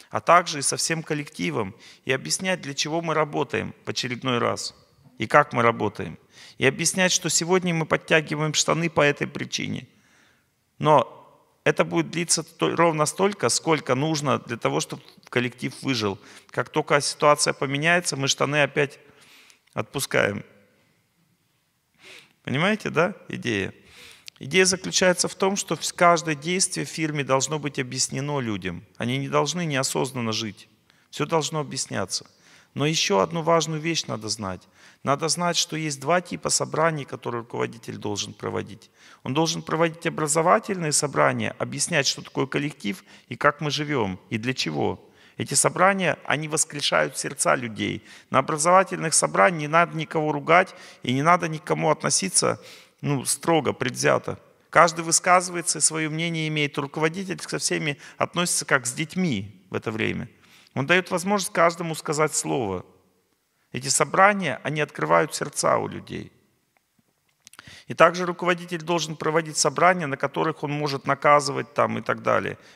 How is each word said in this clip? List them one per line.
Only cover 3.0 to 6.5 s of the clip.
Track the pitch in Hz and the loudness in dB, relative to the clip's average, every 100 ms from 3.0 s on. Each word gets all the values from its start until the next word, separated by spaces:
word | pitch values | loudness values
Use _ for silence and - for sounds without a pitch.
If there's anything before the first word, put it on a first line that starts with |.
мы | 165 | 0
работаем | 156 151 151 139 104 95 - | 0 0 0 -2 -2 -4 -8
в | - | -8
очередной | 117 127 120 131 120 | -6 -6 -6 -2 0
раз, | 117 104 - - _ _ - - | 0 0 -6 -12 _ _ -20 -10
и | 117 | 2
как | 151 147 | 4 4
мы | 127 | 2
работаем. | 117 117 110 - 95 78 _ - - | 2 2 -2 -4 -10 -12 _ -20 -20